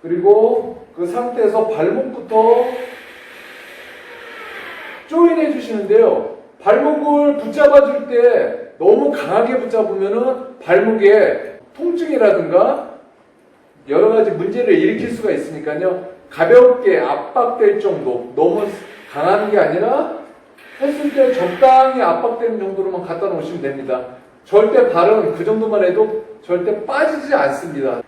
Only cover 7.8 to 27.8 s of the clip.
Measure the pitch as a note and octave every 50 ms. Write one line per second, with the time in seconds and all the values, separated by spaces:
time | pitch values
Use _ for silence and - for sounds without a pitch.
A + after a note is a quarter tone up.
7.8 | C#4 C#4 C#4 - - B3 B3 A#3 A#3 A#3+ A3+ G3 - - - - - - - _
8.8 | D#3+ G3 A3+ - C#4+ C#4+ - - - E3+ F#3 G#3+ A#3 B3 C4 B3 - - A3 A3
9.8 | G#3 G#3 G3 F#3+ G3 G3+ G#3+ A#3 B3 C4 C4 - - - - - - - F3+ G3+
10.8 | A3 A3 A3 - G3 G3+ G#3 - - - - - - - - - - _ _ -
11.8 | E4 F4 E4+ E4+ E4 D#4 D#4 B3+ A3+ G3+ - F3+ E3 D#3 E3+ - - - - -
12.8 | - - - - - _ _ _ _ _ _ _ _ _ _ _ _ _ _ _
13.8 | _ C3+ C#3 E3 G#3 A3 A3+ A3 A3 - - - - - - B3 - - F3+ D#3+
14.8 | - - - - - - - - - G3+ - - D3 D3+ D#3+ D#3 - D3+ D3+ D3+
15.8 | F3+ F#3 F3+ - - - - - _ _ - - E3 E3+ A#3 B3 B3 B3 B3 -
16.8 | - G3 F3+ - B2 B2+ - - - - - B3+ A#3+ A#3+ A#3+ A3+ A3 G3+ G3+ -
17.8 | - G3 E3 - B2+ B2+ A#2+ - - - - - A#2 A#2 - G#3 G3+ - - -
18.8 | - - - - - - - C#3 D3+ F3+ G3 G#3 G#3 G#3 G#3 G3 E3 D3 D#3 F3+
19.8 | G#3+ A#3 C#4 D4 D#4 - - - - - - _ _ _ _ _ - - - -
20.8 | C4+ C#4+ D4 D4 D4 C#4+ - C#4 C4 B3 B3+ B3+ - - - - C4+ C4 C4 C4
21.8 | C4 C4 C4 B3+ A3 A3 A3 A3+ - A#3 A#3 A#3 A#3 A#3 A3 - F#3+ F#3+ G3 F#3+
22.8 | F#3 F#3+ F#3 F3+ - E3 E3+ E3+ G3+ - - D#3+ D#3 - - D#3 C#3 C#3 C3+ C#3
23.8 | C3+ C3 B2+ B2+ B2+ - - - - _ _ _ _ - F#3+ G#3 G#3+ - - -
24.8 | D#3+ - E3 E3 F3 G#3 A3 G#3+ - D3 - E3 E3+ G#3+ A3 A3 A3+ G#3+ G#3+ F#3
25.8 | F3+ F3+ F3+ G#3+ G#3+ - - - - - - - _ - F3 F3+ F3 G#3+ G#3 G#3+
26.8 | - B3+ C#4 C#4+ D#4 D#4 D#4 C#4+ C4 C#4 C#4+ - - C#4 C#4 - F3+ E3+ D3 C#3